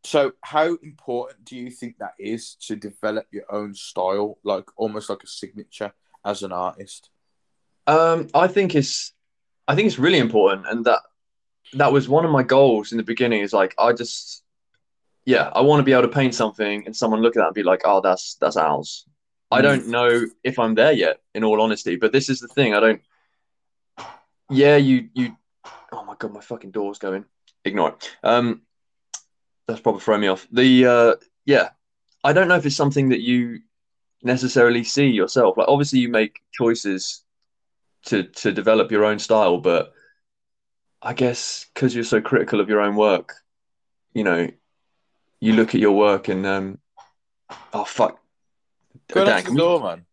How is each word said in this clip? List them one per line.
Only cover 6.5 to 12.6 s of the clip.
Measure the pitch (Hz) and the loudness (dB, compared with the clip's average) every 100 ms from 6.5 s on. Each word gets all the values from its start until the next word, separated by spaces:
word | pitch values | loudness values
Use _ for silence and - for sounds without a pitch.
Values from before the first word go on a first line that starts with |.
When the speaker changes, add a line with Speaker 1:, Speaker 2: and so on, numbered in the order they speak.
Speaker 1:
artist? | 90 90 - 98 - _ _ _ _ _ _ _ _ - | -8 -8 -10 -20 -20 _ _ _ _ _ _ _ _ 0
Speaker 2:
Um, | 160 165 165 - | 4 4 0 0
I | 151 180 | 0 2
think | 190 185 | 0 0
it's, | 151 135 - - _ _ _ _ _ - | 0 -2 -8 -12 _ _ _ _ _ -4
I | |
think | 147 214 | 0 0
it's | - | 0
really | 151 175 | 2 2
important, | 113 110 95 98 87 | 2 4 2 2 -6
and | 117 | -2
that, | 117 107 _ _ _ _ _ _ _ | 0 0 _ _ _ _ _ _ _
that | 131 139 | 0 2
was | 139 123 | 2 2
one | 147 | 0
of | 165 | 2
my | 143 | 0
goals | 123 131 | 4 4